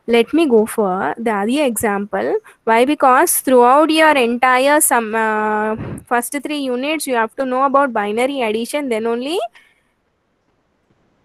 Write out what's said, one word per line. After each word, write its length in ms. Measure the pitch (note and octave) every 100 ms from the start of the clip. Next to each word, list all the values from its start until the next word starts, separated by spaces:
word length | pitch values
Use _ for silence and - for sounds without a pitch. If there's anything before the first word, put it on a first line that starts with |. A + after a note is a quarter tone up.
| -
Let 260 | A#3 A3+
me 100 | D4+ E4
go 200 | A#3 G#3+
for 480 | - G3+ F#3 - -
the 140 | A#3
other 340 | G#3 G#3 C#4
example. 720 | C#4 G#3+ A3+ G3+ G3+ F#3+ A#3 G#4+ - _
Why? 200 | - A3+
Because 540 | C4 D4+ C4+ B3+ E4+ -
throughout 500 | - B3+ A#3+ C#4 D#4
your 200 | D#4 D#4
entire 680 | C#4+ A#3 A#3+ B3+ B3+ C4+ D4
sum, 340 | D4+ B3 A3
uh, 640 | A3+ A3 G#3+ G#3+ G#3+ G#3+ A3 - -
first 320 | - A#3+ A#3+ C#4+
three 160 | D4 D4
units, 480 | C4+ B3 C#4 D#4 C#4+
you 80 |
have 200 | A#3+ A3+ -
to 80 | C4+
know 180 | B3+
about 280 | C#4 C4+ C#4
binary 480 | A3+ G3+ A3 B3+ C#4
addition. 460 | A3+ A3 A#3 D4 C#4
Then 180 | A3 A3+
only, 320 | A#3 C4 F4 E5+ _ _ _ _ _ _ _ _ _ _ _ _ _ _ _ _ _